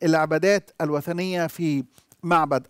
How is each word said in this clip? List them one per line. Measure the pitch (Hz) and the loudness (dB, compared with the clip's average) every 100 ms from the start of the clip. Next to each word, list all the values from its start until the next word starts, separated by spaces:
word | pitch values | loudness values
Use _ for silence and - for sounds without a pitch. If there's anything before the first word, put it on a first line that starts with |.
العبادات | 170 160 156 156 185 202 - - | 0 2 2 2 2 2 -2 -6
الوثنية | 151 147 170 170 185 180 160 | -4 -2 -4 -6 -4 -4 -4
في | - 160 139 127 _ _ _ | -4 -2 -2 -6 _ _ _
معبد | 170 170 147 135 | 0 2 2 -2